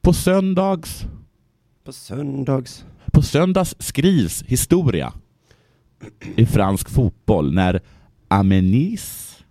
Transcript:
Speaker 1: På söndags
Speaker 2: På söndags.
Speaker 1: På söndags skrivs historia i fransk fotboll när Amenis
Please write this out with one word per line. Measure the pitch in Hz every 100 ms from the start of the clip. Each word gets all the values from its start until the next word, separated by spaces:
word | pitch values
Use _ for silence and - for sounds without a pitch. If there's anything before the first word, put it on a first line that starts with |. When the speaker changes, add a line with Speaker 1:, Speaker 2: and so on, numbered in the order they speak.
Speaker 1:
På | 190
söndags | 175 - 190 190 185 196 185 160 - - - - _ _ _ _ _
Speaker 2:
På | -
söndags. | 135 - 127 143 139 131 131 127 - - - -
Speaker 1:
På | -
söndags | - 143 180 190 180 -
skrivs | - - 165 180 87 - -
historia | 123 - 175 156 90 64 - _ _ _ _ _ _ _ _ - _ - 98
i | 113
fransk | - 98 98 -
fotboll | - 113 - - 98 73
när | 82 90 90 - - _ _ _
Amenis | 98 98 95 92 113 170 226 - - - - _